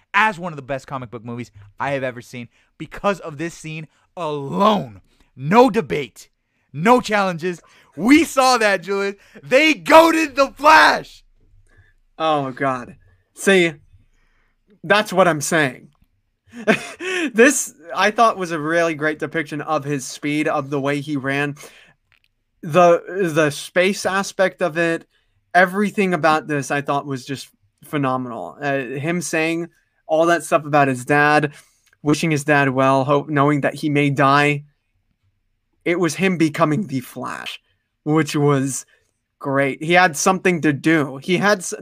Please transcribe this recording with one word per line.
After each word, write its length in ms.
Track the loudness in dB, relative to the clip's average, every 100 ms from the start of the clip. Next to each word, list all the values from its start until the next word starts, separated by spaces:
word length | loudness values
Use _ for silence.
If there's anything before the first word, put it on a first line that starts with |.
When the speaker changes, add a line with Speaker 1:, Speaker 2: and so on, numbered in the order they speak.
| _
Speaker 1:
as 240 | 0 0 -2
one 160 | -10
of 40 | -10
the 40 |
best 240 | -8 -10 -8
comic 240 | -12 -12
book 160 | -14 -12
movies 260 | -12 -14 -18 -18 -8
I 120 | -4
have 120 | -4
ever 180 | -6 -10
seen 280 | -16 -18 -18 _ _ -18
because 420 | -16 -6 -4 -4
of 200 | -8 -10
this 160 | -10 -10
scene 320 | -14 -14 -14 _ _ -10
alone. 840 | -8 -6 -6 0 2 0 -4 -16 _ _ _ -10
No 360 | 2 4 4
debate. 580 | 2 -4 -6 -8 -14 -20 _ _ _ _
No 300 | -2 2 2
challenges. 600 | 2 -2 -2 -4 -6 -8 _ _ _ -2
We 280 | 4 4 4
saw 340 | 0 2 2
that, 240 | 0 -2
Julius. 320 | -4 -4 -4 -8 _ -20
They 320 | 0 2 4
goated 600 | 0 6 6 6 4 -2 -2
The 160 | -2
Flash. 720 | 2 6 6 6 2 -6 -20 _ _ _ _ _ _ _ _ _ -4
Speaker 2:
Oh, 320 | 0 0 -2
God. 440 | -4 -2 -4 -8 -20 _ _ _
See, 400 | -4 4 4 4 -2 _ -20 _ _ _ _ _ _ _ _
that's 280 | 0 0 2
what 160 | 2 2
I'm 140 | 2
saying. 480 | -2 0 0 -4 -20 _ _ _ _ _ _
<laughs> 140 | -6 -2 -2 -4 -12 -6 -4 -2
This, 400 | 4 4 4 -6 -12 -8 -2
I 160 | 0
thought, 260 | 2 2 0
was 140 | -6
a 80 | -6
really 340 | -2 0 0
great 260 | -2 -4 -4
depiction 420 | -6 -6 -6 -8
of 220 | -4 -4
his 220 | -4 -6 -8
speed, 420 | -8 -4 -2 -2
of 220 | -4 -4
the 100 | -4
way 220 | -4 -4
he 160 | -6 -6
ran. 380 | -4 -4 -4 -8 -18 -20 _ _ _ _ _ _ _ _
The, 680 | -2 4 6 4 -2 -4 -2
the 160 | 0 0
space 560 | -2 -4 0 0 -2 -4
aspect 560 | -4 -4 -2 -2 -2
of 160 | -4 -2
it, 280 | -2 -2 -8 _ _ _ _
everything 600 | 2 2 2 -2 -2 -2
about 340 | 0 2 2 0
this, 240 | -4 -4
I 100 | -4
thought, 240 | -2 -4 -4
was 200 | -8 -8
just 240 | -12 -14 _ _ _
phenomenal. 720 | -8 -4 -2 -2 -6 -10 -12 -8
Uh, 160 | -4 -4
him 420 | -4 -6 -4 -4
saying 480 | -4 -2 -2 -4 -8 _ _ _ -2
all 200 | 2 4
that 160 | 2
stuff 220 | 0 -2 2
about 220 | 4 4
his 180 | 2 2
dad, 480 | 4 4 4 0 -6 _ _ _ _
wishing 300 | -2 0 0
his 120 | 0
dad 260 | 2 2 2
well, 340 | 2 2 2
hope, 260 | 2 0 0
knowing 320 | 0 2 2
that 140 | -2 -4
he 140 | -2
may 200 | 0 0
die. 540 | 2 4 4 2 0 -8 _ _ _ _ _ _ _ _ _ _ _ -4
It 140 | 0
was 160 | -2 0
him 220 | -2 0
becoming 500 | 0 2 0 0 -4
the 140 | -8
Flash, 580 | -8 -12 -12 -12 -14 -16 _ _ _ _
which 320 | -2 0 0 0
was 500 | 2 2 -2 -6 -12 _ _ _ _ _
great. 440 | -4 -2 -2 -2
He 100 | 0
had 240 | 4 4 2
something 440 | 0 0 0 0
to 120 | 0
do. 440 | 0 2 2 0 -6
He 200 | -4 0
had 220 | 0 0
s-, 140 | -4 -4